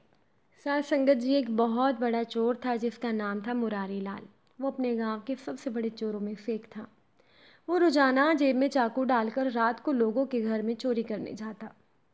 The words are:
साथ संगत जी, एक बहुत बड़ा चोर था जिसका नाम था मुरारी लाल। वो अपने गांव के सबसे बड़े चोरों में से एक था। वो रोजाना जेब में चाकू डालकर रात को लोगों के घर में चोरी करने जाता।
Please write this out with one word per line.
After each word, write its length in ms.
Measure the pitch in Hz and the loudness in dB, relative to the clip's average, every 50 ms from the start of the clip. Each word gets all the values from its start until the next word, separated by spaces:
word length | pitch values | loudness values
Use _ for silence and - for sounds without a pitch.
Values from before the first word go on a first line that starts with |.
| _ _ _ _ _ _ _ _ _ _ _ - - | _ _ _ _ _ _ _ _ _ _ _ -10 -4
साथ 180 | 285 285 294 | -2 -2 0
संगत 320 | 285 - 311 277 269 269 285 | 0 0 2 2 6 4 4
जी, 200 | 233 240 262 277 | 4 4 2 2
एक 220 | 277 247 226 220 | 2 2 2 2
बहुत 440 | 220 233 233 226 240 262 277 262 226 | 2 2 2 2 2 2 2 2 0
बड़ा 220 | 247 233 226 233 | 0 0 0 0
चोर 380 | 233 233 - 233 226 240 247 233 254 | -2 -2 0 0 0 0 0 0 -2
था 100 | 254 240 | -2 -2
जिसका 360 | 220 233 233 226 - - 233 | -2 -2 -4 -4 -4 -4 -2
नाम 280 | 220 214 208 202 202 208 | -2 -2 -2 -2 -4 -4
था 140 | 202 240 240 | -4 -4 -2
मुरारी 460 | 240 233 214 208 196 190 190 196 196 | -2 -2 -2 -2 -4 -4 -4 -6 -6
लाल। 220 | 196 196 196 - 220 - _ _ _ _ _ - | -6 -6 -8 -10 -12 -18 _ _ _ _ _ -6
वो 80 | 262 277 | -6 -4
अपने 280 | 269 269 254 240 240 | -2 -2 -2 0 0
गांव 260 | 226 226 220 220 214 208 | 0 0 -2 -4 -4 -4
के 100 | - 262 | -6 -6
सबसे 340 | 254 - 285 269 262 - 262 | -6 -6 -10 -8 -6 -6 -6
बड़े 200 | 220 233 220 226 | -4 -2 -2 -4
चोरों 300 | 226 - 226 214 214 208 | -4 -4 -6 -4 -4 -4
में 140 | 202 208 214 | -4 -6 -6
से 200 | 196 - 240 226 | -8 -6 -6 -6
एक 100 | 214 220 - - | -6 -6 -10 -16
था। 120 | 214 214 - _ _ _ _ _ _ _ _ _ _ - - - _ _ - | -16 -16 -16 _ _ _ _ _ _ _ _ _ _ -20 -20 -20 _ _ 0
वो 100 | 349 359 | 2 4
रोजाना 560 | 349 330 254 294 269 262 254 262 285 311 330 | 4 6 6 6 4 4 4 4 4 4 4
जेब 220 | 277 294 269 240 | 4 4 4 4
में 120 | 254 277 277 | 4 2 2
चाकू 360 | - 269 240 226 226 262 262 | 2 2 0 2 0 0 0
डालकर 460 | 247 254 233 220 220 - 269 262 262 | 2 2 2 2 0 -2 -2 -2 0
रात 300 | 226 240 226 233 247 - | 0 2 2 0 0 -2
को 120 | - 311 | -2 0
लोगों 340 | 277 240 226 220 208 262 277 | 2 2 2 2 2 0 0
के 140 | - 262 233 | 0 0 -2
घर 220 | 214 220 220 220 | 0 0 0 0
में 120 | 214 226 233 | -2 -2 -4
चोरी 280 | 233 - 254 233 233 | -2 -2 -2 0 0
करने 300 | 220 226 214 196 - - | -2 -4 -4 -6 -6 -8
जाता। 400 | - 196 214 214 208 - 220 208 - _ _ _ _ _ _ _ | -10 -10 -10 -12 -12 -12 -16 -18 -18 _ _ _ _ _ _ _